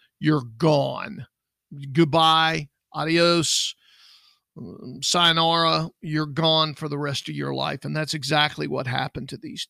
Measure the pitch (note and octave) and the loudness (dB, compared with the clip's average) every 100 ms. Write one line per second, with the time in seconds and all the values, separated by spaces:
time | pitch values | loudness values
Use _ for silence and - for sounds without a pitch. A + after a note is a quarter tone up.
0 | _ - D3+ D3+ A#2+ A2+ D#3+ D3 C3+ A2 | _ -4 2 2 0 0 4 4 2 -4
1 | F#2 - B2 _ _ _ _ C#3+ C#3 C3+ | -8 -12 -14 _ _ _ _ -16 -6 2
2 | D#3+ E3 D#3+ D#3+ D#3+ D#3+ D3 _ _ D3+ | 4 6 4 4 2 0 -6 _ _ -6
3 | D3+ E3+ E3+ E3+ D3+ - - - _ _ | 0 4 4 4 2 0 -2 -8 _ _
4 | - - _ _ _ - - F#2 - C3+ | -20 -20 _ _ _ -16 -14 -14 -16 -8
5 | D3 F3 E3+ E3 E3 E3 E3 D#3+ D#3+ - | -2 2 4 4 2 4 2 2 -2 -8
6 | E3+ D3+ D3+ C#3 E3 D#3+ D#3 C#3 D#3 C#3+ | -4 -2 -2 0 2 4 2 -2 -8 -4
7 | C#3+ C3+ - D3 C#3 C3+ C#3 C#3+ C#3+ D3 | -4 -6 -8 -6 -4 -4 -4 -4 -6 -6
8 | D3+ D#3+ C3 D3+ D3+ - D3+ C#3 B2+ B2+ | -4 -6 -2 0 0 -2 -6 -4 -4 -4
9 | C3+ - C3+ C3 D#3 - - | -4 -8 -12 -12 -14 -12 -12